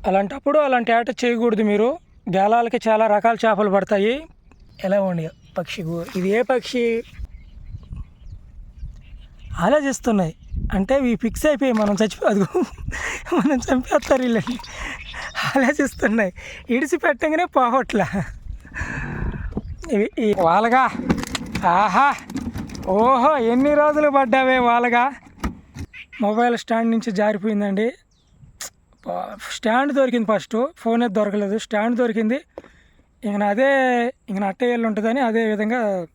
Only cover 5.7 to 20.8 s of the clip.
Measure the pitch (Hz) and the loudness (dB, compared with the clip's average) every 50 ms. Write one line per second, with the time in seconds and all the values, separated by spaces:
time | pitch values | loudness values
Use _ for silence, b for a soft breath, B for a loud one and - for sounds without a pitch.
5.7 | - - 170 160 170 170 170 - - 185 180 190 202 233 247 - 262 240 - - | -8 -8 -6 -6 -6 -6 -8 -6 -6 -2 0 0 2 0 2 0 0 -2 -2 -2
6.7 | - 247 240 233 226 226 - - - - - - - - - - - - - - | -2 0 0 0 -2 -2 -6 -10 -14 -14 -14 -14 -14 -20 -20 -20 -20 -20 -18 -16
7.7 | - - - - - - - - - - - - - - - - - - - - | -16 -18 -16 -16 -14 -14 -14 -16 -18 -20 -20 -18 -18 -18 -20 -20 -20 -20 -20 -20
8.7 | - - - - - - - - - - - - - - - - - - 170 208 | -16 -14 -14 -14 -14 -16 -20 -20 -20 -20 -20 -20 -20 -20 -16 -12 -6 0 2 2
9.7 | 277 302 277 277 247 - - 247 220 202 180 156 - - - - - - - - | 2 2 2 0 -4 -2 -2 0 2 2 0 -2 -4 -10 -14 -8 -8 -6 -4 -2
10.7 | - 190 196 - 262 277 269 247 233 - - 220 175 - - 302 294 208 277 262 | -2 -2 0 2 0 2 2 0 0 0 -2 -4 -4 0 0 0 2 2 0 0
11.7 | 233 220 214 208 202 180 220 202 - - - 285 208 202 190 - - 359 277 - | 2 2 2 0 2 0 0 -2 -2 0 0 2 2 2 0 0 0 -2 -2 -2
12.7 | - - - - B B B B B B B - 349 311 180 285 285 247 - - | -6 -12 -10 -10 B B B B B B B -2 0 0 2 2 0 0 0 0
13.7 | 277 254 254 - 359 294 - - 285 254 254 240 233 214 147 - 247 - - B | -2 -2 0 0 0 0 2 2 2 2 2 0 0 0 -2 -4 -8 -10 -10 B
14.7 | B B B B B B B B B B B B B - - - - 269 262 240 | B B B B B B B B B B B B B -6 -6 0 2 2 2 2
15.7 | 294 - 277 254 - - - 226 214 226 208 180 B B B B B B B - | 2 0 -2 -2 -2 -2 0 0 2 2 0 0 B B B B B B B -2
16.7 | 233 247 311 277 349 311 - 349 285 - 339 311 311 320 359 349 - 285 254 240 | 0 0 0 0 -2 0 0 0 0 0 0 0 0 0 -2 0 2 2 2 4
17.7 | 233 269 247 - - 208 180 - - 202 151 - - - - - - - B B | 2 0 0 0 0 0 0 0 -2 -4 -4 -4 -10 -14 -14 -14 -14 -14 B B
18.7 | B B B B B B B B B B B B B B B B B - - - | B B B B B B B B B B B B B B B B B -8 -10 -10
19.7 | - - - 330 269 202 214 - - - 233 214 202 190 175 165 170 202 220 233 | -14 -12 -6 -2 0 0 0 0 -2 0 0 0 2 2 4 4 4 4 4 4
20.7 | 233 262 | 4 2